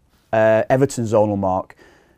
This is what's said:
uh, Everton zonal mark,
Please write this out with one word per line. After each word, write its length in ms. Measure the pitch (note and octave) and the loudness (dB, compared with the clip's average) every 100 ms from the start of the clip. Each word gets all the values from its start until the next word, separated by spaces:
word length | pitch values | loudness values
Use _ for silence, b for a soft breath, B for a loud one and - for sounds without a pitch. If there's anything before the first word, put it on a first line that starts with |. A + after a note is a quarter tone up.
| _ _ _ | _ _ _
uh, 320 | A2+ A2 A2 - | 0 2 2 0
Everton 340 | C3 C3+ - A2+ | 0 0 -2 -2
zonal 320 | A2 G#2+ G2+ | 0 0 -2
mark, 380 | F#2+ F#2 - - b b b | -4 -4 -8 -18 b b b